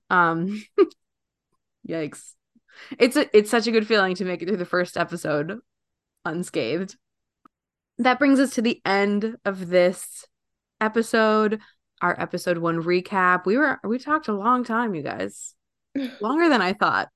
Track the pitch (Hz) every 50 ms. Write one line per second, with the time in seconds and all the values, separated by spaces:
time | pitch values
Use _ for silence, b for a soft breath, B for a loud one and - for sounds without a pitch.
0 | _ - 190 180 175 165 165 165 175 190 208 214 208 _ _ - - - - _
1 | _ _ _ _ _ _ _ _ _ _ _ _ _ _ _ _ - - 165 165
2 | 156 147 - - - - - _ _ _ _ _ _ B B B B B 269 B
3 | 240 247 - 294 - - - 214 208 214 - 233 208 233 226 226 214 214 226 208
4 | 190 185 180 180 190 185 180 165 165 175 214 180 175 - - 180 180 175 - 170
5 | 170 170 170 175 - 165 151 147 147 165 202 240 - _ _ _ _ _ _ _
6 | _ _ _ _ - 175 160 175 180 - - 165 123 110 139 170 190 196 - _
7 | _ _ _ _ _ _ _ _ _ - _ _ _ _ _ _ _ _ _ -
8 | 240 254 247 247 285 277 277 262 277 254 - - 220 240 - - - - 196 196
9 | 202 202 202 208 208 220 233 - - 202 190 185 185 170 180 180 180 180 185 -
10 | - - - - - _ _ _ _ _ _ _ _ _ _ - 214 220 220 233
11 | 226 - - 226 220 220 214 214 214 208 214 214 B B B B _ _ _ -
12 | - 175 - - 175 170 - 175 - 185 175 170 165 170 165 165 160 170 175 185
13 | 180 - 208 190 185 180 180 180 - 185 208 262 311 277 - - - 196 226 254
14 | - 294 302 311 302 - 208 196 196 233 247 247 240 - 220 226 240 226 190 156
15 | 135 - - - 185 202 - - - - - _ _ _ _ _ _ _ - 277
16 | 269 240 - - 208 220 285 320 349 330 285 220 185 180 196 - 190 165 117 95
17 | - - _